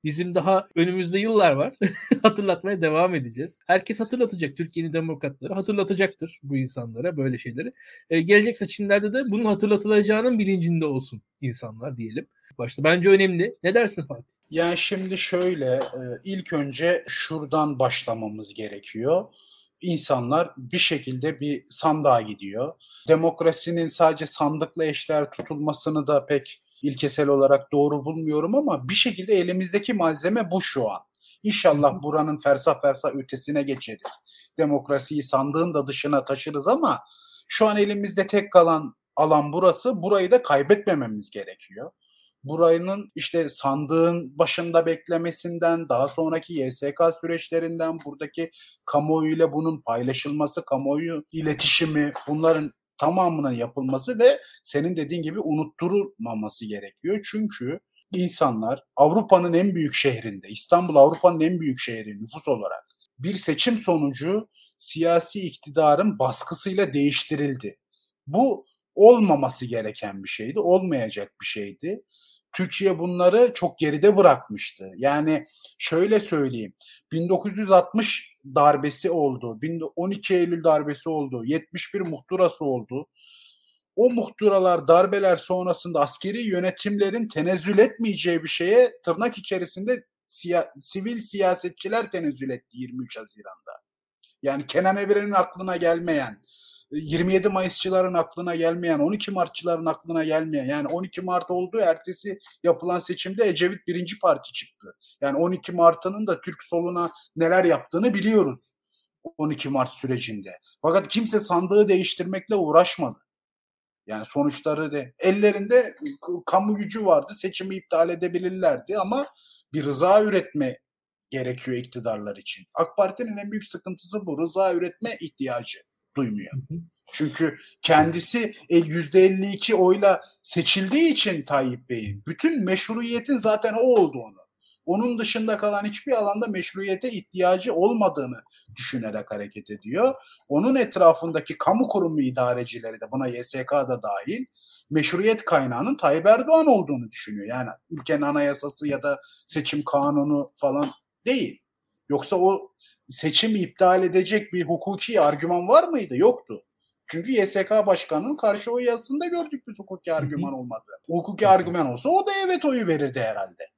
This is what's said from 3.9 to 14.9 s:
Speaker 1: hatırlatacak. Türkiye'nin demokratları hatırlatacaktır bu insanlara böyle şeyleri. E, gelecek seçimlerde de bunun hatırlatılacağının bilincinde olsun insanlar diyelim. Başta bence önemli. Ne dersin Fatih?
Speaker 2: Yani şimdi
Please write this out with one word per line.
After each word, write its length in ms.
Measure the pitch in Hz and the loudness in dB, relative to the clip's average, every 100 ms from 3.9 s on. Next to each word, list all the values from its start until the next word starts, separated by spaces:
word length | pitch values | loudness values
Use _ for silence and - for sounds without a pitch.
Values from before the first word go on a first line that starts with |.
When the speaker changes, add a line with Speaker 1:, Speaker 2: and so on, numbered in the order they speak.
| 214 | -6
Speaker 1:
hatırlatacak. 580 | 220 247 233 190 151 139 | -4 0 -2 -2 -8 -6
Türkiye'nin 360 | 165 170 165 | -8 -6 -4
demokratları 600 | 160 160 147 - 139 - | -4 -4 -6 -8 -10 -8
hatırlatacaktır 880 | 190 196 202 196 190 190 - 165 - | -6 -4 -2 -2 0 -2 -2 -14 -12
bu 140 | 139 139 | -6 -4
insanlara 600 | 127 - 117 113 175 156 | -4 -8 -12 -6 -6 -2
böyle 200 | 135 123 | -4 -4
şeyleri. 360 | 127 120 220 _ - - _ | -8 -10 -10 _ -20 -20 _
E, 120 | 165 | 0
gelecek 360 | 165 208 208 190 | 6 6 6 -2
seçimlerde 560 | 202 - 202 202 208 | -8 -6 2 2 2
de 180 | 240 262 | -2 -2
bunun 140 | 208 220 | 0 0
hatırlatılacağının 920 | 202 208 202 208 214 208 214 247 233 | 2 2 2 4 4 4 2 2 2
bilincinde 460 | 196 190 165 165 156 | 0 0 2 0 0
olsun 360 | 135 131 107 _ _ | -2 -6 -16 _ _
insanlar 560 | 135 117 120 110 131 123 | -8 -6 -12 -12 -12 -10
diyelim. 300 | 113 107 - _ _ - | -8 -8 -10 _ _ -8
Başta 260 | 120 - | -8 2
bence 260 | 147 180 180 | 4 6 8
önemli. 460 | 196 190 175 202 - | 8 6 2 -2 0
Ne 100 | 175 | 2
dersin 300 | 220 220 - 143 | 4 2 -2 -8
Fatih? 260 | 120 - _ _ | -12 -14 _ _
Speaker 2:
Yani 280 | 156 170 170 | -2 0 0
şimdi 400 | - | -2